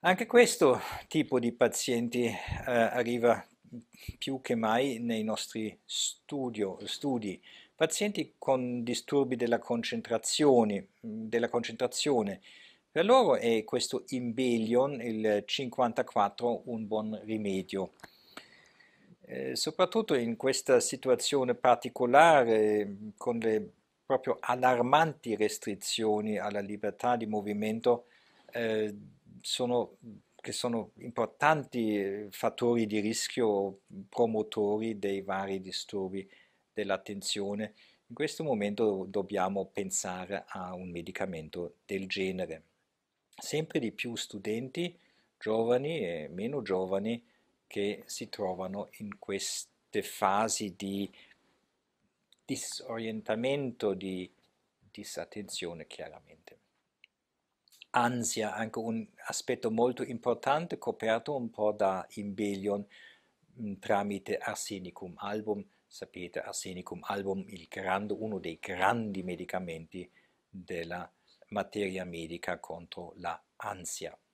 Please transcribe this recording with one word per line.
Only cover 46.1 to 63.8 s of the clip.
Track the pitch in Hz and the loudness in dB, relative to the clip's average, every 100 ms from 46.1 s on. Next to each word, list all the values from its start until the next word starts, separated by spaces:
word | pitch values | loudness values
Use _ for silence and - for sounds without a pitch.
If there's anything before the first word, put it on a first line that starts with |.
| 85 73 | -4 -8
meno | 85 110 143 | -6 -4 -4
giovani, | 104 92 92 98 107 117 _ _ _ _ _ | -2 0 2 0 0 -4 _ _ _ _ _
che | - 101 - - | -2 -2 -4 -10
si | - 110 | -12 -10
trovano | - 98 92 92 98 98 - | -6 -4 -4 -6 -6 -10 -10
in | 104 98 | -12 -12
queste | - 98 - - - _ _ 107 | -6 -6 -4 -8 -12 _ _ -4
fasi | - - 95 101 110 - 104 90 | -4 2 4 4 2 0 -6 -6
di | 98 98 98 - - _ _ _ _ _ _ _ _ _ _ _ | -6 -4 -4 -8 -20 _ _ _ _ _ _ _ _ _ _ _
disorientamento, | - 135 - - - 113 113 110 107 110 127 143 135 117 107 | -8 -8 -6 -12 -8 -6 -4 -6 -2 0 2 0 -2 0 0
di | 92 95 92 90 _ _ _ _ _ _ | 0 -4 -6 -8 _ _ _ _ _ _
disattenzione | - 101 - 87 107 101 - 90 85 78 | -16 -12 -10 -8 -10 -10 -8 -8 -10 -14
chiaramente. | - 160 156 _ - - - _ _ _ _ - _ _ _ _ _ _ - - | -14 -14 -14 _ -20 -20 -20 _ _ _ _ -20 _ _ _ _ _ _ -20 -2
Ansia, | 123 120 123 113 - 107 | 2 2 0 -4 -2 -4
anche | 98 113 117 | -4 -6 -6
un | 113 113 107 _ - | -6 -6 -8 _ -8
aspetto | - - 120 120 | -8 -4 -2 0
molto | 113 120 123 | 2 2 0
importante, | 127 120 123 113 - 147 170 - | -6 -4 -2 0 0 0 -2 -6
coperto | - - 110 113 - 143 | -6 -2 0 0 0 -6
un | 117 | -6
po' | - 107 | 0 0
da | 107 98 95 - | 4 2 0 -6
Imbellion, | - 101 98 104 101 101 101 101 - - _ _ _ _ 127 | -10 -8 -2 -2 0 -2 -2 -4 -16 -20 _ _ _ _ -10
mm, | 107 98 | -8 -8